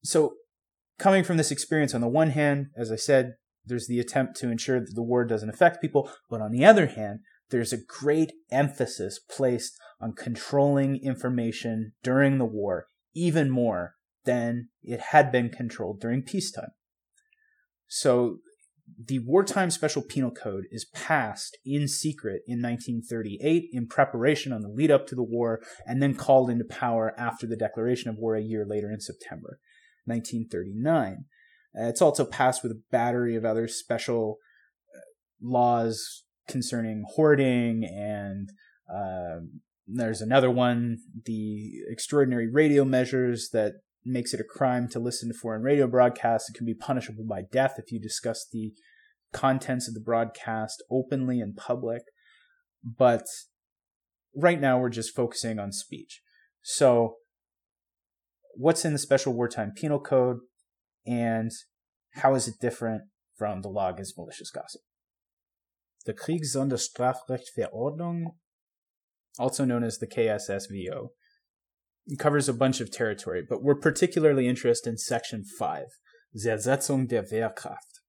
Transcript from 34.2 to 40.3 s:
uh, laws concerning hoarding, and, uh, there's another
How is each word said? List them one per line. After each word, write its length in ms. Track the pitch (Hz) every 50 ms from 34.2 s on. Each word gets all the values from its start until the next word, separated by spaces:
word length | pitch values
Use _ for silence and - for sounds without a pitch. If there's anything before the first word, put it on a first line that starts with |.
| 110 107 107 - _ _ _ _ _ _ _ _ _ _
uh, 100 | - - - - _ _ _ _ _ _
laws 840 | 104 120 127 123 120 123 120 117 117 117 113 107 - - - - _ _ _ _ _ -
concerning 560 | - 131 120 - - 120 113 113 110 107 104 -
hoarding, 760 | - - 156 151 147 139 139 131 127 123 120 117 117 113 113
and, 640 | - 90 101 104 104 107 101 101 98 98 98 101 98 - _ _ _ _ _ _ _
uh, 500 | 87 98 101 95 92 92 90 87 82 85 85 82 - 73 _ _ _ _ _
there's 360 | - 101 123 120 113 110 101
another 280 | 107 110